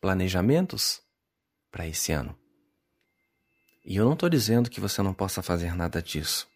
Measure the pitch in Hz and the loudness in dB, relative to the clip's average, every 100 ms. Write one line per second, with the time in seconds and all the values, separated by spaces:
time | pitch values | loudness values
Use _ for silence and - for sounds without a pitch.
0 | 95 95 92 92 98 151 185 110 - - | 0 0 2 2 4 4 2 -2 -4 -4
1 | _ _ _ _ _ _ _ - 85 78 | _ _ _ _ _ _ _ -10 -6 -4
2 | - 78 62 - _ _ _ _ _ _ | -2 -2 -2 -10 _ _ _ _ _ _
3 | _ _ _ _ _ _ _ _ - 90 | _ _ _ _ _ _ _ _ -6 2
4 | 113 160 175 165 104 117 120 - 101 - | 2 4 2 2 4 2 2 -2 -6 0
5 | 98 92 98 - 90 87 85 87 85 85 | -2 0 -4 -4 -2 0 0 -2 -2 -2
6 | 82 76 76 - - | -4 -6 -4 -4 -6